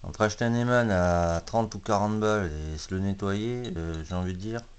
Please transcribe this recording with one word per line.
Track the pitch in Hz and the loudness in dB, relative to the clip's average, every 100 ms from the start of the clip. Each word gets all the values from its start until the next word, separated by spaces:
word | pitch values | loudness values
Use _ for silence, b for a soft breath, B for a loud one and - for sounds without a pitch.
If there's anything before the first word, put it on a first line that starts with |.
Entre | 90 - | -10 0
acheter | 107 - | 0 2
un | 117 | 0
Eman | 120 120 123 117 | 2 4 4 4
à | 92 90 87 85 85 | 4 4 4 2 0
trente | - 113 110 | 0 -2 -2
ou | 101 | -4
quarante | - 101 104 107 | 0 2 2 2
balles | 107 107 92 | 2 2 0
et | 76 78 78 | -4 -6 -8
se | - | -4
le | 95 | -2
nettoyer, | 98 98 98 101 113 123 120 85 | 0 -2 -2 -2 -2 -4 -6 -6
euh, | 82 80 | -4 -6
j'ai | 78 | -4
envie | 90 90 | -2 -2
de | 92 | -4
dire | 104 117 - | -6 -8 -10